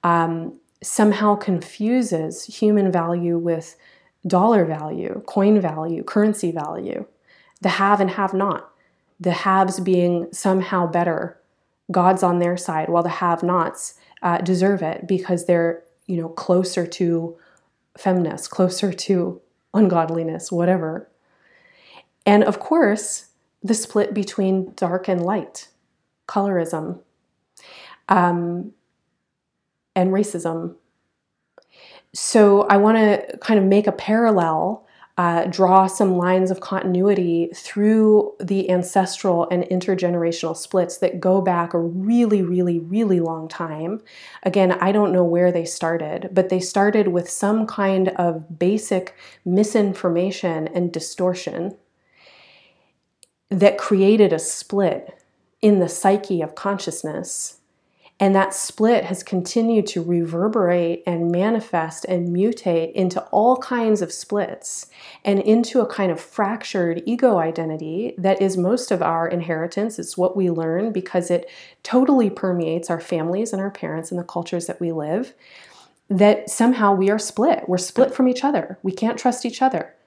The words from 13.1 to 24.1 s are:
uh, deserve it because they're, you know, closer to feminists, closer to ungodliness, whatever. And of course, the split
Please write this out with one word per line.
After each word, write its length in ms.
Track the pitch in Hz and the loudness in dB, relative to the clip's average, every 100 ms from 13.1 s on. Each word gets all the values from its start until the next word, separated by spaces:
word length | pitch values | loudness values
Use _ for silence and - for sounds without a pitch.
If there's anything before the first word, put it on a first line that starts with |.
| - 175 170 175 180 165 - - - _ _ | -2 0 0 0 0 0 -4 -14 -16 _ _
uh, 160 | 175 170 | -2 -2
deserve 440 | 180 185 190 196 | 0 2 2 0
it 240 | 160 - 180 | -4 -6 -2
because 400 | 185 - 175 175 | -2 0 -2 2
they're, 380 | 175 165 170 _ _ - | 2 2 -2 _ _ -6
you 80 | 175 | -6
know, 140 | 165 | -6
closer 580 | 165 - 180 185 - 170 | -8 0 2 2 -4 -6
to 480 | - 175 170 165 165 _ _ _ _ _ - | -2 0 0 -4 -12 _ _ _ _ _ -4
feminists, 500 | 196 185 165 - - | 0 0 0 -4 -10
closer 460 | - 185 185 202 | -2 0 0 -4
to 480 | - - 185 180 - _ _ _ | -4 -2 0 0 -8 _ _ _
ungodliness, 760 | 202 196 170 160 165 165 165 - | 2 4 4 0 -2 -4 -8 -6
whatever. 600 | 175 175 185 160 170 - _ _ _ _ _ _ _ _ - _ _ - | 0 2 2 -2 -8 -14 _ _ _ _ _ _ _ _ -20 _ _ 4
And 200 | 208 214 | 6 4
of 140 | 202 | 0
course, 680 | - 330 233 208 - - - _ _ _ | -2 2 2 0 -4 -10 -14 _ _ _
the 120 | 196 | -4
split 400 | 220 - 214 202 | -4 -2 -2 -2